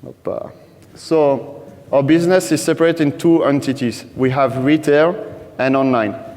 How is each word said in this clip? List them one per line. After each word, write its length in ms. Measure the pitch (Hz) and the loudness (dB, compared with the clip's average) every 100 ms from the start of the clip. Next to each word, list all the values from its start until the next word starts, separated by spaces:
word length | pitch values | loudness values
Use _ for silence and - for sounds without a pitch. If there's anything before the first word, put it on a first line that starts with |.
Hoppa. 480 | - - - - - - - - - | -20 -12 -8 -8 -10 -18 -20 -20 -20
So 680 | - - 160 147 135 - - - - - | -20 -2 2 2 0 -4 -16 -20 -20 -2
our 100 | 135 | 0
business 500 | 139 160 170 185 180 | 2 2 4 2 2
is 100 | 151 | -2
separated 380 | 160 160 165 160 | 0 2 2 2
in 180 | 147 - | 0 0
two 260 | 170 165 | 2 2
entities. 600 | 139 139 139 135 123 110 - - | 2 0 -2 -4 -4 -6 -14 -4
We 140 | 131 | -2
have 340 | 131 135 131 | 0 0 0
retail 500 | 131 156 156 147 160 190 - - - - | 0 0 2 2 2 0 -10 -16 -20 -4
and 180 | 127 135 | 0 2
online. 380 | 135 123 107 92 - | 2 0 0 -6 -14